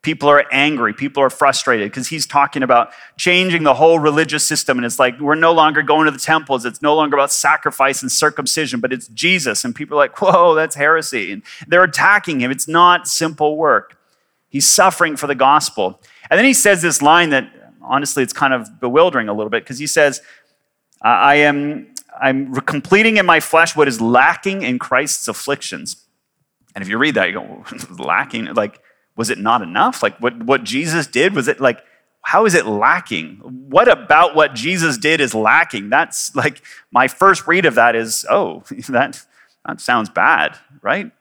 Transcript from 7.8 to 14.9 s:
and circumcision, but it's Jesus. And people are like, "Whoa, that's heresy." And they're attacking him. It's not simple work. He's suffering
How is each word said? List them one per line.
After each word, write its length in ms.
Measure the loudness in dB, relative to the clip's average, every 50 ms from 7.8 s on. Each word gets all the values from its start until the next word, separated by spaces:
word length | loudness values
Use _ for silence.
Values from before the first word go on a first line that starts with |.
| 0 0 0 -4
and 80 | -6 -4
circumcision, 680 | -2 0 0 0 -2 -2 -6 -4 -4 -4 -4 -4 -4 -4
but 140 | -4 -4 -4
it's 140 | -8 -10 -16
Jesus. 560 | -10 -4 -2 0 0 0 -2 -4 -4 -4 -6
And 100 | -8 -8
people 220 | -10 -10 -4 0
are 60 | 0 0
like, 180 | 0 -2 -2
"Whoa, 340 | 0 2 4 6 4 4 4
that's 200 | 2 0 -2 -2
heresy." 580 | -2 0 2 2 0 -2 -6 -6 -6 -6 -6 -10
And 100 | -12 _ -20 -20 -20 -4
they're 160 | 2 4 4 4
attacking 560 | 4 2 2 2 4 4 2 0 -2 -4 -2
him. 100 | -2 -2
It's 180 | -4 -6 -6
not 420 | -2 2 4 6 6 4 2 -2 -6
simple 480 | -4 -4 -4 -6 -4 -2 -2 -2 -2
work. 400 | 0 0 0 0 0 -2 _ _ _ _ _ _ _ _ _ _ _ _
He's 180 | _ -6 -2 0
suffering 520 | 0 2 4 4 2